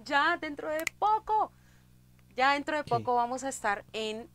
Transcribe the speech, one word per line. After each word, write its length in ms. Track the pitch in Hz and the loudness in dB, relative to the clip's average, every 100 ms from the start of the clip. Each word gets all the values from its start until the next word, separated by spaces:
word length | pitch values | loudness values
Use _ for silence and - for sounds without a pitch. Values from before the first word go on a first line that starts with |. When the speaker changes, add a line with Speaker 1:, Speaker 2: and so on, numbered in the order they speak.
Speaker 1:
ya 340 | 220 285 311 349 | 0 2 4 2
dentro 320 | 311 294 302 | -4 -6 -4
de 140 | 311 330 - | -2 -4 0
poco, 520 | 403 427 427 427 381 - - - - - - - - - | 2 2 2 0 0 -4 -20 -20 -20 -20 -20 -20 -10 0
ya 180 | 262 | 2
dentro 240 | 285 285 302 | 2 0 -2
de 60 | |
Speaker 2:
¿Qué? 60 | 285 | 0
Speaker 1:
poco 260 | 233 220 247 | -2 2 2
vamos 280 | 240 254 | 2 -2
a 60 | 269 | -6
estar 360 | 262 214 202 - | -4 -2 -2 -4
en 360 | 214 220 220 240 | -6 -6 -6 -10